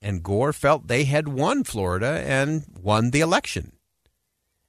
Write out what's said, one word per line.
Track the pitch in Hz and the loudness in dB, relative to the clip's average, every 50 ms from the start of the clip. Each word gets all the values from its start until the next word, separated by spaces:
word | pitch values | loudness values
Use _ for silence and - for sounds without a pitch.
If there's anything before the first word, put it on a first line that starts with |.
and | - 104 98 87 | -6 -6 -6 -4
Gore | 82 92 98 107 135 147 | -2 -2 0 0 0 0
felt | 147 - - 139 156 143 - | -2 0 2 2 2 2 0
they | 80 117 135 | -2 0 0
had | 147 135 143 151 156 | 2 2 2 0 0
won | 147 135 127 147 196 277 285 233 | -2 -2 0 0 0 0 0 -2
Florida | - - 107 95 87 90 92 110 135 160 - 131 | -2 -2 -2 0 0 0 0 0 -2 -2 -2 -2
and | 139 135 135 139 147 156 156 147 - - 87 | 0 0 0 0 0 -2 -4 -4 -8 -14 -6
won | 90 101 104 110 117 123 | 0 2 2 4 2 2
the | 123 147 | 2 2
election. | 160 165 185 277 - - - 87 76 - - _ _ _ _ _ _ _ _ _ _ _ _ _ _ _ _ _ _ | 2 4 2 0 0 -2 -6 -8 -8 -10 -16 _ _ _ _ _ _ _ _ _ _ _ _ _ _ _ _ _ _